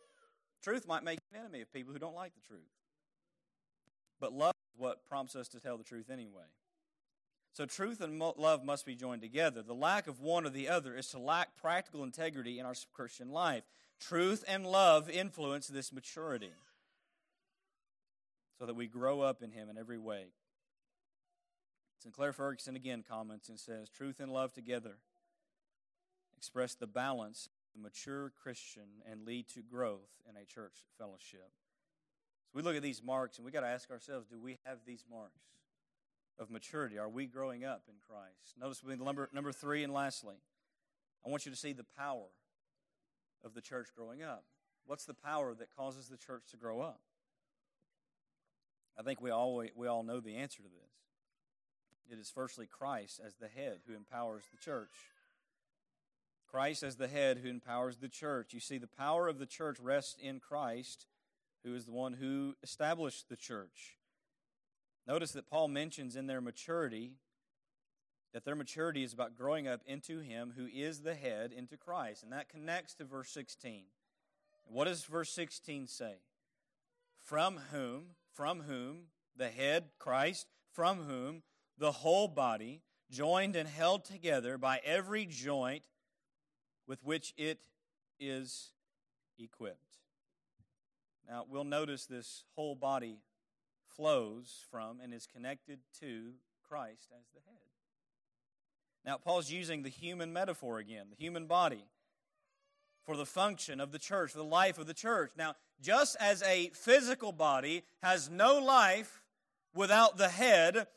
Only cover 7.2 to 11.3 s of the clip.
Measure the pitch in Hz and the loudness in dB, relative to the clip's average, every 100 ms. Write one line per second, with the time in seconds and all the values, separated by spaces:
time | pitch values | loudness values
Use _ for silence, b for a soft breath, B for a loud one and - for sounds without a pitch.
7.2 | _ _ _ - 139 - 202 220 165 156 | _ _ _ -8 -8 -4 -4 -4 -6 -2
8.2 | 165 160 156 151 135 143 - 123 127 117 | -2 4 4 4 2 -4 -4 -8 -6 -6
9.2 | 113 139 160 117 110 120 156 202 160 127 | -4 2 2 2 -8 0 2 2 0 -4
10.2 | 151 170 151 135 135 175 135 123 131 131 | 2 2 2 -2 2 2 0 -8 -8 -4
11.2 | 131 | 2